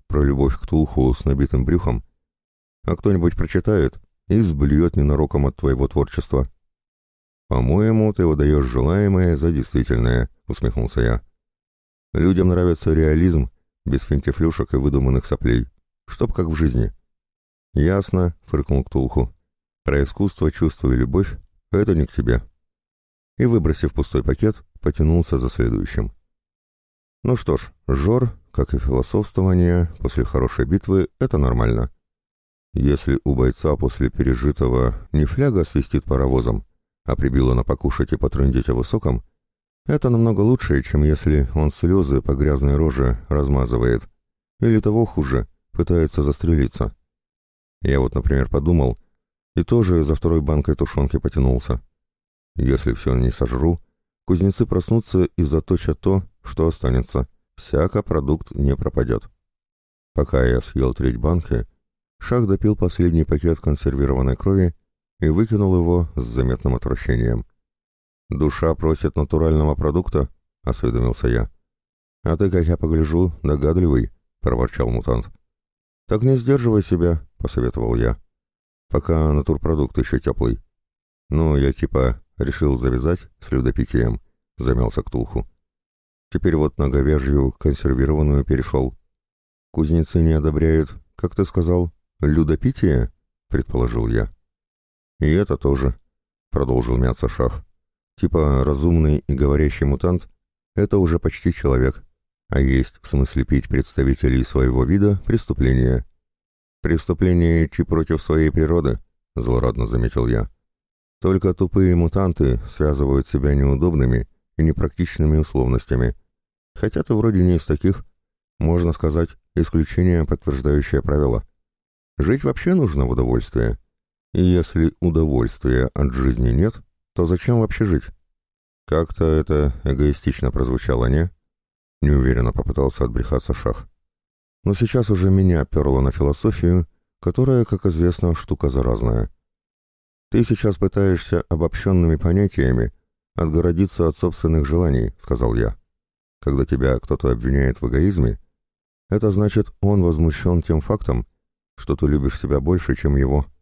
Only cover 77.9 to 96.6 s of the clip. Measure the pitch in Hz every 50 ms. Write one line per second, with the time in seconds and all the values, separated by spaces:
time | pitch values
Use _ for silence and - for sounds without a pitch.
77.9 | 58 58 57 57 57 - - _ _ _ _ _ _ _ _ _ _ _ _ -
78.9 | - 71 - - 82 80 80 76 73 73 69 - 76 67 - 82 80 76 69 -
79.9 | - - 64 - - - - 65 60 - 58 58 57 - - _ _ _ _ _
80.9 | _ _ _ _ _ _ _ - 71 78 82 78 73 69 67 67 - - - -
81.9 | - 69 65 62 55 - - _ _ - 64 67 - - 78 71 67 60 62 64
82.9 | 62 62 65 80 90 - - - _ _ - - 65 65 62 62 - - 62 -
83.9 | - 60 58 57 57 - - _ _ _ _ _ _ - 62 64 60 60 - -
84.9 | - - - - - 60 58 - - 58 - - - _ _ _ _ _ _ _
85.9 | _ _ _ _ _ _ _ _ - - - 92 80 76 76 71 - - 71 67
86.9 | 65 69 67 73 76 71 65 67 71 69 67 65 - - - 76 67 - - 67
87.9 | 65 64 67 71 76 76 76 73 71 71 67 - 69 64 65 - - 65 65 64
88.9 | - - _ _ _ _ _ _ _ _ _ _ _ _ _ _ - 82 80 76
89.9 | 82 82 80 - - 87 82 82 80 76 73 80 76 76 80 80 80 80 76 -
90.9 | - - - _ _ - - 87 - - 95 - - 92 82 85 87 90 87 82
91.9 | - _ _ _ _ - 73 76 76 82 80 73 76 - - - - - 110 87
92.9 | 69 60 57 - - _ _ _ _ _ _ - - 65 64 - - 60 60 57
93.9 | 57 57 57 57 57 55 52 - - _ _ _ _ _ _ _ _ _ _ _
94.9 | _ _ _ _ _ - 76 76 80 95 104 - 69 - - 69 69 64 67 64
95.9 | - - _ _ _ _ _ _ _ _ _ _ - -